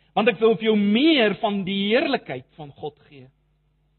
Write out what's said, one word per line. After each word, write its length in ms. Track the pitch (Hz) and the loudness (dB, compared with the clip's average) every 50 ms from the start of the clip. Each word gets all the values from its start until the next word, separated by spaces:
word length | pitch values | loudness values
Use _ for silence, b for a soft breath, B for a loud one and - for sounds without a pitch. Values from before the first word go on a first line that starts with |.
| _ _ _ | _ _ _
want 140 | 185 220 240 | -2 0 0
ek 120 | 220 156 | 0 2
wil 160 | 220 226 226 | 2 2 2
vir 80 | 185 220 | 2 0
jou 120 | 220 220 | 0 0
meer 600 | 208 202 202 208 233 277 320 320 277 226 208 196 - | 2 2 2 2 2 4 4 4 4 2 0 0 -2
van 240 | - 214 202 202 196 | -4 -4 -4 -4 -4
die 300 | 175 196 196 196 202 214 | -4 -4 -4 -2 0 0
heerlikheid 520 | 254 330 302 269 220 - - 143 127 127 _ _ - | 0 0 0 -4 -4 -6 -8 -12 -12 -14 _ _ -20
van 140 | 156 139 | -20 -20
God 280 | 131 - - 151 - _ _ _ | -16 -14 -14 -14 -14 _ _ _
gee. 220 | 147 139 127 131 _ _ _ _ _ _ _ _ _ _ _ _ _ | -20 -20 -20 -20 _ _ _ _ _ _ _ _ _ _ _ _ _